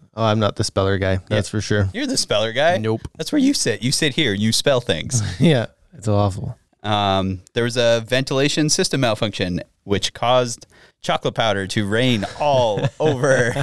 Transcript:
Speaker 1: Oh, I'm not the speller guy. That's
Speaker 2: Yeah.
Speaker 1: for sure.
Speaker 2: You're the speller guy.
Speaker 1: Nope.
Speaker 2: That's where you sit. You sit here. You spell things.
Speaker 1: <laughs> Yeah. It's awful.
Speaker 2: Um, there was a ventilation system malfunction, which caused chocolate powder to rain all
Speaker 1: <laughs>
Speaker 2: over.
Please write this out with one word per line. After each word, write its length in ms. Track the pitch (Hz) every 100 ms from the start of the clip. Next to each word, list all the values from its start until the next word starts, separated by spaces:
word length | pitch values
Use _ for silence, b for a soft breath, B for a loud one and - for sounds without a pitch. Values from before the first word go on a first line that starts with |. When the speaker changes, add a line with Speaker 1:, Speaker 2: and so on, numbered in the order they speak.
| _
Speaker 1:
Oh, 120 | 107 113
I'm 140 | 110
not 180 | 104 -
the 60 | -
speller 320 | 98 95 98
guy. 220 | 95 95 -
That's 180 | 107 -
Speaker 2:
Yeah. 40 |
Speaker 1:
for 100 | 110
sure. 280 | - 104 98
Speaker 2:
You're 120 | 196 294
the 120 | 262
speller 340 | - 107 113
guy. 260 | 117 160 180
Speaker 1:
Nope. 240 | 110 113 - -
Speaker 2:
That's 140 | -
where 80 | 302
you 140 | 269
sit. 280 | 285 131 107
You 100 | 120
sit 200 | - 156
here. 200 | 160 139
You 180 | 98 110
spell 300 | - 147 127
things. 420 | - 82 - 120 98
Speaker 1:
<laughs> 80 | -
Yeah. 280 | 160 131 - _ _
It's 140 | 147 107
awful. 480 | 101 101 98 - - _ _
Speaker 2:
Um, 580 | 107 104 101 95 95 90 -
there 100 | 120
was 140 | 120 123
a 260 | 117 117 110
ventilation 600 | 127 131 135 131 - 151
system 320 | - 180 143
malfunction, 600 | 123 104 107 - 92 87 - _ 98
which 280 | 98 -
caused 540 | - 120 127 123 117 - b b b
chocolate 320 | - 156 135 110
powder 300 | 113 98 95
to 200 | 113 101
rain 380 | 110 127 113 98 -
all 420 | 147 131 117 101 139
Speaker 1:
<laughs> 60 | -
Speaker 2:
over. 540 | 151 131 139 127 120 135